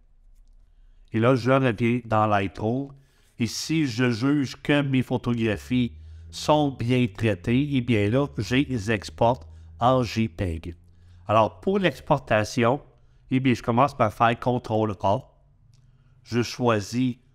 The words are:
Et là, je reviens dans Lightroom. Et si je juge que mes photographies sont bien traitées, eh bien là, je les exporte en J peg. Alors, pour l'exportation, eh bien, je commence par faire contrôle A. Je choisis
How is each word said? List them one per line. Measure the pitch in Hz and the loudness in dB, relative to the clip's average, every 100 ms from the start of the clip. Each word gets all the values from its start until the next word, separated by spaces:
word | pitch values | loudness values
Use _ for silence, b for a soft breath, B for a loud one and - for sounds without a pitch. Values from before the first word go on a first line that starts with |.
| _ _ - - - - - _ - - - | _ _ -20 -20 -20 -20 -20 _ -20 -20 -6
Et | 110 | 0
là, | 120 131 | 2 4
je | 117 | 4
reviens | 135 131 104 117 120 113 | 2 2 0 0 0 0
dans | 110 107 | 0 2
Lightroom. | 101 95 - 107 127 139 - b b b b | 2 -2 -4 -4 -4 -6 -14 b b b b
Et | 117 | -6
si | - - 160 143 | -4 -2 0 0
je | 110 127 | 0 0
juge | 110 139 147 123 - | 2 0 0 -2 -6
que | - 147 | 0 0
mes | 135 131 | 2 0
photographies | 120 123 123 117 113 95 - 123 120 b b b b | 0 -2 -2 -2 0 -2 -2 -2 -2 b b b b
sont | - - 151 143 | -6 0 2 2
bien | 131 117 127 123 | -2 0 0 0
traitées, | - 113 92 117 123 147 | 0 -2 -2 0 0 0
eh | 135 | -2
bien | 120 110 101 | 0 0 2
là, | 127 139 - | 0 -2 -4
je | 101 127 | 0 0
les | 143 123 98 | 0 -2 -2
exporte | 107 - - 117 127 - b b b | -4 -4 0 0 0 -6 b b b
en | 120 131 | 2 2
J | 113 113 110 | 0 -2 -2
peg. | - 92 80 87 - - b b b b | -2 -6 -6 -10 -16 -20 b b b b
Alors, | 110 107 - | 2 2 0
pour | 202 202 | -2 0
l'exportation, | 190 - - 143 - 107 107 - 117 147 - _ _ _ - | 0 -2 -2 -2 2 0 0 0 2 0 -6 _ _ _ -4
eh | 131 | 0
bien, | 131 | 2
je | 117 | 0
commence | - 117 143 - | 0 2 2 2
par | 110 | -2
faire | - 117 120 | 2 2 2
contrôle | 127 123 - 110 107 95 | -2 -2 -2 0 0 0
A. | 98 131 - _ _ _ _ _ b b b b | -2 -2 -4 _ _ _ _ _ b b b b
Je | - 117 | -4 -2
choisis | 110 - 120 107 95 120 127 117 _ | -2 -2 0 0 -2 -2 -2 -4 _